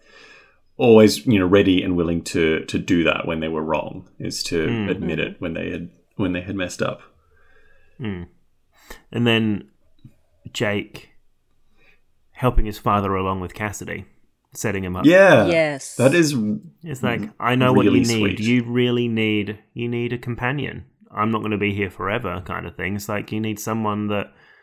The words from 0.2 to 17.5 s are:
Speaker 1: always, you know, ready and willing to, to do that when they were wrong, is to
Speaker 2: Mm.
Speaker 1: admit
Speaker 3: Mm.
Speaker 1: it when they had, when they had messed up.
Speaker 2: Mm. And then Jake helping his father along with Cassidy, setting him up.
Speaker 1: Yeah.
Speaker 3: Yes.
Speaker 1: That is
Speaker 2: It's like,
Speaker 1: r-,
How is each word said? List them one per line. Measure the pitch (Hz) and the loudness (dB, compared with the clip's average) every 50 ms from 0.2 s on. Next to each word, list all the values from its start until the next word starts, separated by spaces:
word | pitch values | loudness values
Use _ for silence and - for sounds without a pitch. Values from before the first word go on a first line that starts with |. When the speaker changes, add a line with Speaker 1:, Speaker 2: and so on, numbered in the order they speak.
| - - - - _ _ _ _ _ _ _ | -20 -20 -20 -20 _ _ _ _ _ _ _
Speaker 1:
always, | - 131 120 110 110 110 101 - - - | 2 6 8 10 10 10 8 6 2 2
you | 131 110 98 | 2 4 4
know, | 90 | 4
ready | 90 98 101 98 98 90 92 - | 6 4 6 6 6 4 4 2
and | 95 90 | 0 0
willing | 87 85 82 85 82 - | 0 0 0 -2 -4 -4
to, | - - 90 80 80 - - - | -4 0 0 2 2 0 0 -2
to | - - 90 | -4 -6 -6
do | 76 - 92 85 80 | -2 0 2 2 4
that | 78 - - - | 2 0 0 -4
when | - 82 80 | -4 -4 -4
they | 80 | -4
were | 80 80 78 78 | -4 -4 -4 -4
wrong, | 78 78 73 - - - - - - _ - | -2 -2 -4 -4 -6 -12 -14 -16 -18 _ -12
is | - 87 - - - | -10 -8 -8 -8 -6
to | - 87 82 78 | -4 -2 -2 0
Speaker 2:
Mm. | - 117 113 101 95 | 0 -2 -2 -2 -2
Speaker 1:
admit | - - - 87 80 76 | -4 -4 -4 -4 -4 -4
Speaker 3:
Mm. | - | -4
Speaker 1:
it | - - - | -6 -6 -8
when | - 85 82 | -8 -8 -6
they | 87 87 87 | -6 -6 -6
had, | 87 82 85 87 - _ _ _ _ | -8 -8 -10 -14 -16 _ _ _ _
when | - 101 90 87 | -4 -4 -2 -2
they | 87 | -4
had | 90 101 98 | -6 -6 -6
messed | 95 90 87 - - | -6 -6 -8 -6 -6
up. | 107 87 - - - _ _ _ _ _ _ _ _ _ _ - _ - - - _ _ _ - | -6 -6 -6 -10 -16 _ _ _ _ _ _ _ _ _ _ -20 _ -20 -20 -20 _ _ _ -10
Speaker 2:
Mm. | - 107 95 87 87 - _ _ _ _ _ _ _ _ _ _ _ - - - _ _ | -10 -8 -8 -10 -12 -16 _ _ _ _ _ _ _ _ _ _ _ -20 -20 -20 _ _
And | - 117 120 | -4 0 2
then | 117 113 113 113 107 104 92 - _ _ _ _ _ _ _ - - _ _ _ _ _ _ - - - | 2 2 2 0 -2 -4 -6 -8 _ _ _ _ _ _ _ -20 -20 _ _ _ _ _ _ -20 -16 -8
Jake | - 120 104 101 104 - - - - - _ _ _ _ _ _ _ _ _ _ _ _ _ _ _ _ _ _ _ _ _ _ _ _ _ | -6 -4 -4 -4 -4 -6 -10 -14 -20 -20 _ _ _ _ _ _ _ _ _ _ _ _ _ _ _ _ _ _ _ _ _ _ _ _ _
helping | _ - 135 123 117 110 107 | _ -2 -2 2 4 4 4
his | 107 101 - | 2 -2 -4
father | - 117 101 104 98 98 98 | 0 2 2 2 2 0 0
along | 92 95 95 95 95 | 0 0 -2 -2 -4
with | 90 87 - | -6 -8 -8
Cassidy, | - 107 104 95 - 92 87 85 85 98 - _ _ _ _ _ _ _ _ - | -8 -8 -8 -8 -10 -10 -10 -10 -12 -14 -16 _ _ _ _ _ _ _ _ -10
setting | - - 110 98 98 95 | -6 -4 -4 -4 -4 -4
him | 90 90 | -4 -2
up. | 90 - | 2 4
Speaker 1:
Yeah. | 147 175 190 196 185 151 117 101 | 6 8 8 8 8 8 6 6
Speaker 3:
Yes. | 90 170 160 160 151 143 131 - - - | 4 2 2 2 0 -2 -6 -10 -8 -2
Speaker 1:
That | - 127 135 156 | 2 2 4 4
is | 175 160 147 147 120 107 107 107 - - - - _ - | 4 2 2 0 -2 -2 -2 -4 -6 -8 -14 -20 _ -14
Speaker 2:
It's | 165 135 - 135 | -12 -8 -4 -4
like, | 123 117 107 | -4 -2 -4
Speaker 1:
r-, | 104 - - - 104 120 | -6 -10 -10 -4 -2 0